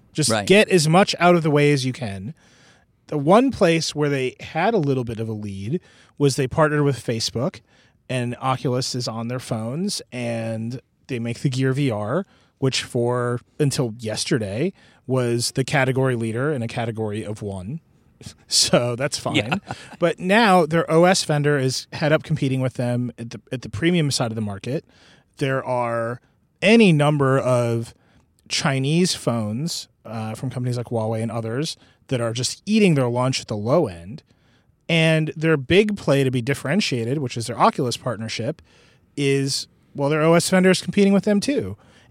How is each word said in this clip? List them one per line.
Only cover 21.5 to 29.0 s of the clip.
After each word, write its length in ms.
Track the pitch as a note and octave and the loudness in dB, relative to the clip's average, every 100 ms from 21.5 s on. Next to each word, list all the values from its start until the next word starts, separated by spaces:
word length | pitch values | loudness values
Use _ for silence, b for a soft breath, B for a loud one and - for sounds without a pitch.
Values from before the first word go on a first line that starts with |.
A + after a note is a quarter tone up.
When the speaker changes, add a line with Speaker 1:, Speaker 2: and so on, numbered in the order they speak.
| D3 | 2
Speaker 1:
is 280 | C3 B2 - | 0 -2 -8
head 200 | - D3+ | -4 0
up 100 | D#3+ | 0
competing 360 | - D#3 C#3 C3 | 0 -2 0 0
with 140 | C3 | -2
them 380 | - B2 B2 B2 - | -2 -2 -2 -4 -6
at 120 | A2+ | -12
the, 100 | A2+ - | -14 -10
at 100 | C3 | -10
the 60 | A2+ | -10
premium 420 | - E3+ F3+ D3 | -4 0 2 0
side 220 | - A#2+ | 0 -2
of 20 | A2 | -4
the 40 | |
market. 440 | G#2 G2 - D3 - b b b b - | -6 -6 -6 -8 -8 b b b b -6
There 260 | C#3+ C3+ | -2 -2
are 580 | B2 B2 A#2 A#2 A#2 A#2+ _ _ _ _ | -2 -4 -2 -2 -4 -8 _ _ _ _
any 300 | F3+ A#3 G#3 | 6 8 8
number 460 | D3+ D3 D3+ C3+ C3+ | 6 4 4 4 4
of 560 | A#2+ B2 A#2+ A#2 A#2 - b b _ _ _ | 2 2 2 -2 -4 -12 b b _ _ _
Chinese 640 | - D#3 C3+ C3+ E3 | -2 0 0 0 2